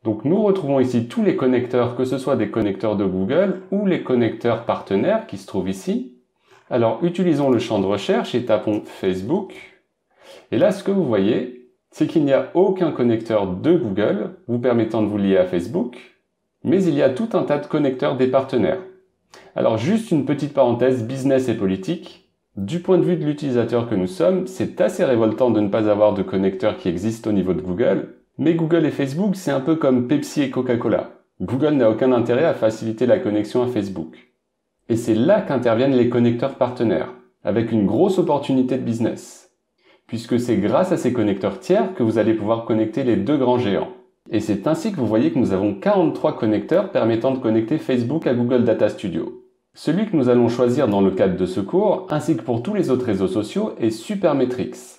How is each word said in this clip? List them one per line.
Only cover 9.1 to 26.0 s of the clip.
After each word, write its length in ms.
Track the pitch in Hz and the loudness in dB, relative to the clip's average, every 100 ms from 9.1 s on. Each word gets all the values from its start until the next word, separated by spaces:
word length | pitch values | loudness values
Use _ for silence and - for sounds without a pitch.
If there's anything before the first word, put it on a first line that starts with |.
| 92 101 185 190 - - _ _ _ _ _ - - _ | -2 -2 -2 -4 -14 -20 _ _ _ _ _ -20 -20 _
Et 40 | 113 | 2
là, 140 | 190 | 2
ce 100 | 190 | 2
que 100 | - | -2
vous 120 | 196 | 0
voyez, 680 | 147 107 98 160 - - - _ _ | 2 2 2 0 -4 -12 -20 _ _
c'est 160 | - 147 | -4 0
qu'il 160 | 170 | 2
n'y 80 | 143 | 4
a 180 | 131 - | 2 2
aucun 380 | 170 190 190 165 | 2 2 2 -2
connecteur 540 | 135 120 113 - 110 98 | 2 0 0 0 0 0
de 300 | 90 127 175 | -2 2 2
Google 600 | 123 95 110 202 202 - - | 2 0 0 0 -4 -10 -6
vous 120 | 120 | -2
permettant 420 | 123 117 110 113 | 0 2 0 0
de 60 | 107 | 0
vous 100 | 104 | 0
lier 180 | 98 95 | 2 4
à 80 | 92 | 2
Facebook, 520 | 90 90 160 240 - - _ _ _ _ _ | 0 -2 -4 -4 -8 -20 _ _ _ _ _
mais 180 | 117 180 | 0 2
il 120 | 175 | 4
y 80 | 143 | 4
a 80 | 139 | 2
tout 180 | 131 226 | 2 -2
un 100 | 220 | -2
tas 140 | - 147 | 0 -2
de 100 | - | 0
connecteurs 480 | 156 143 127 151 131 | 0 0 0 -2 2
des 120 | 127 | 2
partenaires. 560 | 135 135 123 90 - - - _ _ _ - - | 2 2 0 0 -2 -8 -20 _ _ _ -20 -12
Alors 240 | - 123 110 | -2 0 2
juste 340 | 127 220 - | 0 0 0
une 120 | 156 | 0
petite 300 | 131 143 143 | 0 -2 -2
parenthèse 500 | 139 123 120 127 123 | 2 2 4 2 2
business 460 | 113 135 135 131 117 | -2 -2 0 2 0
et 80 | 101 | -2
politique. 680 | 98 95 - 175 - - _ _ _ 104 | 0 -2 -4 -6 -8 -20 _ _ _ -10
Du 240 | 101 170 | -6 -6
point 160 | 175 185 | 2 2
de 60 | |
vue 120 | 156 170 | 4 0
de 80 | |
l'utilisateur 640 | 151 147 143 120 110 120 117 | -2 -4 -2 0 0 0 0
que 80 | 104 | -2
nous 120 | 90 | -2
sommes, 380 | - - 185 - | 0 2 2 -2
c'est 360 | - 196 - | -4 -6 0
assez 240 | 208 - 160 | -2 0 2
révoltant 440 | 117 110 107 127 | 4 2 2 2
de 120 | 107 | 2
ne 80 | 104 | 2
pas 200 | 113 107 | 0 2
avoir 240 | 104 | 4